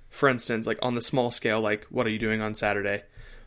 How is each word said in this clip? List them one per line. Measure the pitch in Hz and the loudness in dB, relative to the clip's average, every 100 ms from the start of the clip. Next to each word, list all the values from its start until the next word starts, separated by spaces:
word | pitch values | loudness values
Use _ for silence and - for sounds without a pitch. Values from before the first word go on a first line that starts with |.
| - | -16
for | - 139 | 2 2
instance, | 120 - 113 113 | 4 0 -2 -2
like, | 113 | 0
on | 123 120 | 0 0
the | |
small | - 135 120 | 0 2 2
scale, | - 117 110 | 0 0 2
like, | 107 107 - | 2 -2 -2
what | 123 113 | -2 0
are | |
you | 107 | 0
doing | 110 110 | 0 0
on | 107 107 | -2 0
Saturday? | 104 101 101 101 - - - - | 0 0 0 -2 -6 -18 -18 -18